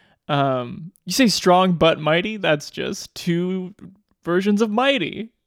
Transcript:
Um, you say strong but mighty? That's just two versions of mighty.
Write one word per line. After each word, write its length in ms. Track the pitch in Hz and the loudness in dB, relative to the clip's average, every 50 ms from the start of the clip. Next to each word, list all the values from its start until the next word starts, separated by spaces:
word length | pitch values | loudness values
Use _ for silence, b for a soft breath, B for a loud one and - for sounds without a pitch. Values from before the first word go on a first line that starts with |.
| b b b b b - | b b b b b -4
Um, 640 | 151 143 139 139 131 127 123 120 - - 156 170 - _ - | -2 0 0 0 0 -2 -4 -6 -10 -12 -14 -16 -18 _ -10
you 80 | - 180 | -6 0
say 140 | - 269 | 2 2
strong 460 | 220 - - - 180 180 180 185 190 180 | 2 2 2 4 4 6 6 6 4 2
but 280 | 151 160 165 156 143 | 4 4 2 2 2
mighty? 360 | 151 151 156 170 180 214 220 | 0 0 0 0 0 -2 -6
That's 340 | 214 190 165 156 147 - - | -4 0 0 0 0 -2 -8
just 420 | - - 131 127 190 - - - - | -10 -8 -6 -6 -6 -8 -12 -16 -16
two 580 | - - 175 170 170 175 180 185 190 185 180 - _ - 175 190 _ _ _ _ _ - | -10 -4 -2 -2 0 0 -2 -4 -6 -8 -10 -14 _ -20 -20 -20 _ _ _ _ _ -6
versions 400 | 165 170 180 190 202 208 202 226 | -2 0 0 2 2 2 2 2
of 80 | 220 | 0
mighty. 640 | 208 226 254 277 277 262 170 - - - 214 226 _ _ _ | 0 0 2 2 2 0 -2 -4 -6 -10 -12 -12 _ _ _